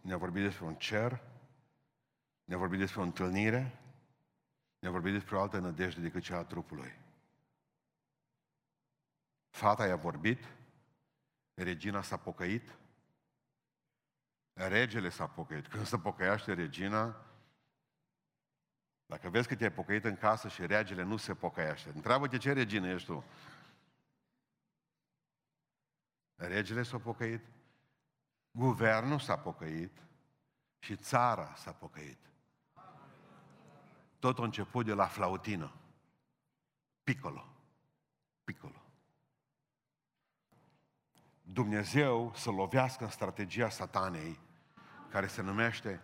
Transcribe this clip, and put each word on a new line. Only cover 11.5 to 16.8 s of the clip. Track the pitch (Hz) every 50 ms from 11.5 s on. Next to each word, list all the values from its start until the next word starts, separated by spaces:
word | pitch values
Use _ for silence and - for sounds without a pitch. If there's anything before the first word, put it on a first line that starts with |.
| -
regina | - 92 90 87 78 76 104 104 101
s-a | 98 - - 90
pocăit, | - - 85 - 95 90 101 120 - - - - - - _ _ _ _ _ _ _ _ _ _ _ _ _ _ _ _ _ _ _ _ _ _ _ _ _ _ _ _ _ _ _ _ -
regele | - 92 95 95 107 123 127 104 113 95 87
s-a | 85 - 82 76
pocăit. | - - 85 - 78 76 - -
Când | - 107 107
se | - - 107
pocăiaște | 82 104 95 - 92 92 101 107 - - 98
regina, | 85 87 76 69 -